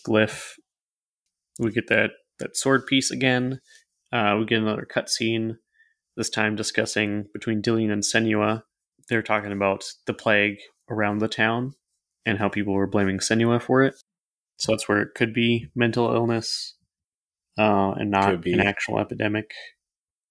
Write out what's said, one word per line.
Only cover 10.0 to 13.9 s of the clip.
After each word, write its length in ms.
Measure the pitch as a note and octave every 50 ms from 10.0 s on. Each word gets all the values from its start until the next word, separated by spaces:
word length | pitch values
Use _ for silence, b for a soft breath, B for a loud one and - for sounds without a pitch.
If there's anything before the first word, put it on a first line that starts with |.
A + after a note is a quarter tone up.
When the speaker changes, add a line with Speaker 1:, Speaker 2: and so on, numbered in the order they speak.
| -
Speaker 1:
the 80 | - -
plague 460 | - - A2+ G#2+ G2+ G#2 G#2+ G2+ - - - _ _ _ -
around 300 | A2+ G#2+ G#2 G#2 G2+ G#2
the 80 | A2
town 480 | A2+ - A#2 A2 A2+ A#2 A#2+ B2+ C3+ C#3 _ _ _ _ _ _ _ _ _ -
and 120 | A#2 G#2
how 120 | G2+ G#2 G2
people 240 | - G#2 G2+ G2+ G2
were 140 | G2 G2
blaming 320 | G2 G2+ G#2 G2 F#2+ G2 F#2+
Senua 420 | - - A2 A2+ A#2 A#2 A#2+ A#2
for 220 | - - B2+ C3 C3+
it. 120 | C3+